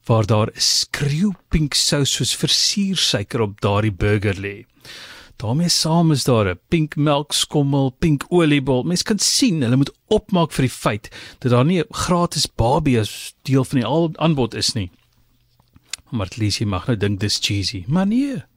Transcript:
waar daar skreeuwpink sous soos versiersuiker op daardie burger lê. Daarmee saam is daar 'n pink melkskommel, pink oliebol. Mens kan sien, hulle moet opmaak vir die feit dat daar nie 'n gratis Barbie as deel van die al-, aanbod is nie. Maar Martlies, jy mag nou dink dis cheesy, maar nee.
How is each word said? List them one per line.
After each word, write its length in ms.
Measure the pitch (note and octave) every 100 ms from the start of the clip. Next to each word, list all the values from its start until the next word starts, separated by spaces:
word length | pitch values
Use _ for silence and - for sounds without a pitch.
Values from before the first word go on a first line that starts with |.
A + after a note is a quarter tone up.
| -
waar 200 | A2+ G2+
daar 220 | G#2+ G#2+
skreeuwpink 1200 | - - - - - C#3+ D3+ G#3 F3+ _ E3 D3
sous 380 | - - D3 C3+
soos 240 | - C3 -
versiersuiker 1040 | D3+ - - - G3 F3+ - - G2+ B2
op 200 | G#2+ G2+
daardie 320 | G#2 G2+ G#2+
burger 420 | F#2 G#2 G#2 G#2 F#2
lê. 280 | G2 G2+ - _ - - - - - -
Daarmee 320 | G#2+ C3+ F3
saam 440 | - D#3+ E3 E3
is 120 | C#3+
daar 220 | - A#2 G2
'n 100 | F2+ _
pink 260 | E3+ D3+ -
melkskommel, 920 | D3 C#3+ D3+ - - D3+ C#3 C#3 C3+ -
pink 260 | E3+ C#3+ -
oliebol. 540 | F3 D#3+ D3 C3 B2+
Mens 180 | D3+ F3
kan 160 | - G#3
sien, 440 | - - C4 D#3+
hulle 140 | A#2 C3
moet 140 | C#3 _ _
opmaak 440 | G#3+ - F3+ E3
vir 100 | -
die 80 | C3
feit 400 | - D3+ G#2+ - - - -
dat 100 | B2+
daar 140 | A#2+
nie 160 | C#3 F#3
'n 60 | -
gratis 540 | - - F3+ F3 D3 -
Barbie 540 | - A2+ D#3 D3+ A#2+
as 340 | G#2+ - - _
deel 220 | - C3+
van 140 | B2+ C#3
die 80 | A2
al-, 260 | D#3 E3+ -
aanbod 380 | D#3+ D3 A#2
is 200 | A2 -
nie. 160 | - F#2 _ _ _ _ _ _ _ _ _ _ - _
Maar 80 | A#2
Martlies, 400 | F#2 - G#2 -
jy 80 | G#2
mag 200 | F#2 -
nou 100 | A2
dink 240 | G2+ G2
dis 180 | G#2 -
cheesy, 420 | - G2+ F#2 F#2+ F2+
maar 180 | E3+ G3
nee. 360 | A#3 C#4 A3+ -